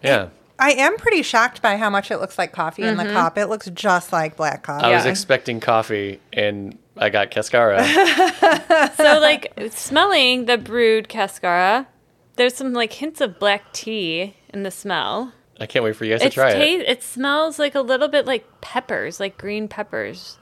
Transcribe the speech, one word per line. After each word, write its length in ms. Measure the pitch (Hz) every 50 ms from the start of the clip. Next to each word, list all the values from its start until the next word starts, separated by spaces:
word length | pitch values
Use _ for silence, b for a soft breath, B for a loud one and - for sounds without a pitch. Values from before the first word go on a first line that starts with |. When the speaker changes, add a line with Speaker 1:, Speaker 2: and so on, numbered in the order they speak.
| -
Speaker 1:
Yeah. 220 | 135 139 110 95
Speaker 2:
It, 60 | 87 - _ _ _ _ -
I 120 | 262 285 285
am 220 | 240 269 311 403
pretty 260 | 440 - 466 440 349 269
shocked 380 | - - 233 226 247 - -
by 160 | - 226 202
how 140 | 208 220 208
much 220 | 202 196 196 - 220
it 60 | 170
looks 200 | - 190 - -
like 140 | 180 170 -
coffee 300 | - 170 160 170 - 214
in 120 | 220 220
the 60 | 202 -
Speaker 3:
Mm-hmm. 80 | 208 208
Speaker 2:
cup. 220 | 196 170 165 -
It 100 | 208 208
looks 220 | 190 220 214 - 190
just 420 | 175 170 - 208 185 175 170 - -
like 240 | 170 160 156 156
black 260 | - 156 151 135 - _
coffee. 220 | - 143 143 -
Speaker 1:
I 80 | 120 123
was 100 | - -
Speaker 3:
Yeah. 60 | 127
Speaker 1:
expecting 480 | 190 190 - - 135 127 - - 120 113
coffee, 640 | - - 117 110 110 - 113 104 101 98 98 - _ _ -
and 460 | - 104 104 104 101 101 98 - - _ _ _
I 120 | - - 104
got 200 | 101 104 101 95 -
cascara. 520 | 107 107 - - 120 117 110 101 98 123
Speaker 2:
<laughs> 1120 | 143 302 330 392 339 302 262 370 349 - - - 349 311 - - - 330 320 294 - -
Speaker 3:
So, 220 | - 311 302 196 208
like, 320 | 202 196 - - - - - - - 226
smelling 760 | - - - - 262 302 359 403 381 311 269 247 254 254 247
the 100 | 220 247 233
brewed 500 | - - 214 240 240 226 220 220 208 -
cascara, 760 | - 226 196 196 - - - 185 175 175 180 190 214 254 269 - _ _ _ _ _ _ _ _ _
there's 180 | - 240 247 247
some, 180 | - 269 262 247
like, 200 | 240 233 220 -
hints 260 | - 277 311 320 -
of 180 | 294 220 175 -
black 340 | 202 208 196 208 - - _
tea 600 | - - 220 220 220 190 165 160 165 185 202 196 _ _ _
in 120 | - 202 196
the 80 | 190
smell. 640 | 175 - - 208 185 160 131 95 113 202 247 - - _ _ _ _ _
Speaker 1:
I 60 | -
can't 180 | 107 - 135 117
wait 120 | 110 110
for 80 | - 113
you 80 | 107 110
guys 80 | 113
to 60 | -
Speaker 3:
It's 80 | 269 -
Speaker 1:
try 160 | - 131 127 107
it. 20 | 95 294 302 349 370 294
Speaker 3:
ta-, 60 | -
it 120 | 254 247 -
smells, 560 | - - 247 262 277 285 302 311 320 294 -
like, 160 | 302 285 277
a 60 | 285
little 280 | 269 233 262 254 285 294
bit 160 | 294 294 254
like 180 | 254 269 226 - _ _ _
peppers, 580 | - - - - - - 226 - 104 143 175 -
like 160 | 196 196 190 _
green 300 | - 196 208 214 214 208
peppers. 680 | - - 208 208 - - 107 101 139 180 180 - - _